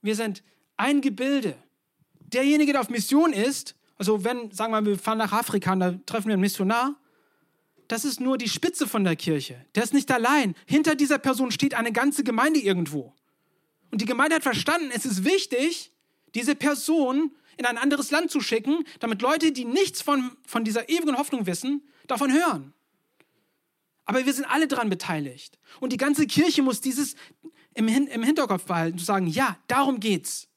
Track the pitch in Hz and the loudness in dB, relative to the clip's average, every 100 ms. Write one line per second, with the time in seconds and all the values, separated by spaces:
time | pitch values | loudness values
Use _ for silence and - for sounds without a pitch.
0 | 208 214 226 190 _ _ _ - 233 285 | -2 -2 -4 -6 _ _ _ -4 2 2
1 | 277 202 262 277 214 131 _ _ _ _ | 0 -2 0 0 -2 -6 _ _ _ _
2 | _ _ - 240 277 302 294 285 226 240 | _ _ -6 0 4 4 4 2 0 -4
3 | - 277 330 208 233 277 - - _ _ | 2 4 4 2 0 -2 -10 -18 _ _
4 | 190 214 208 247 226 190 220 220 208 196 | 0 0 0 -4 -8 -6 -2 0 0 0
5 | - 220 214 208 233 202 185 190 180 180 | -2 0 0 0 0 -2 0 0 0 -2
6 | - 226 214 202 196 - 190 233 254 285 | -6 -4 0 2 2 0 0 2 0 -4
7 | _ _ _ _ _ _ _ _ _ 226 | _ _ _ _ _ _ _ _ _ -4
8 | 277 - 254 254 233 - 349 - 262 220 | -4 -2 -2 0 -2 -2 -2 -2 -2 0
9 | 190 160 - 151 - 123 - - 240 277 | 0 0 0 -2 -4 -14 -6 -2 2 2
10 | - 254 233 294 226 170 - 294 311 294 | 2 2 4 4 2 -2 2 4 4 2
11 | 285 285 269 262 254 - 277 240 226 220 | 2 2 2 0 0 0 0 0 0 2
12 | 269 285 254 233 277 311 202 180 160 147 | 0 0 -2 2 2 2 2 0 -2 -6
13 | 117 _ _ _ _ _ _ _ _ 226 | -10 _ _ _ _ _ _ _ _ -4
14 | 220 247 302 320 285 233 190 339 294 240 | -2 2 2 2 0 -2 0 -2 -2 -6
15 | 262 190 196 381 - 247 294 330 - _ | -4 -2 2 0 0 -2 -2 -4 -12 _
16 | _ _ _ 226 233 285 277 285 - 320 | _ _ _ -4 -2 0 0 -2 0 2
17 | 262 262 311 - _ - 247 233 269 285 | 2 0 -2 -4 _ -4 -2 0 0 0
18 | 277 294 339 302 208 226 220 320 294 - | 0 -2 0 -2 -2 -2 0 -2 -2 -6
19 | 226 208 247 311 320 262 233 277 392 - | -6 -2 0 2 0 0 -4 0 0 -2
20 | - 285 247 - - 233 220 220 - 330 | -2 0 -2 -10 -8 -4 -2 -2 -2 -2
21 | 311 254 285 254 185 175 254 285 _ _ | 0 -2 -2 -4 -4 -4 -4 -4 _ _
22 | - 254 277 269 349 185 135 _ _ _ | -6 -2 2 2 2 -2 -8 _ _ _
23 | _ _ _ _ _ _ _ _ _ _ | _ _ _ _ _ _ _ _ _ _
24 | - 247 262 262 277 277 311 262 226 180 | -2 0 0 -2 -2 0 0 0 0 -2
25 | - 160 143 123 - _ _ - 262 240 | -4 -4 -6 -12 -20 _ _ -10 -6 -2
26 | 269 285 302 - 330 302 269 233 262 262 | 0 2 2 4 2 4 2 0 -2 -2
27 | 277 - - _ - _ _ - 220 233 | -4 -6 -20 _ -20 _ _ -2 2 2
28 | 277 233 226 320 254 185 - 175 165 175 | 0 0 0 2 0 -2 -2 -2 -2 -4
29 | 170 196 180 160 262 185 _ 254 277 254 | -2 0 0 0 -2 -4 _ 0 2 0
30 | 214 185 - - - | 0 -2 -2 -12 -14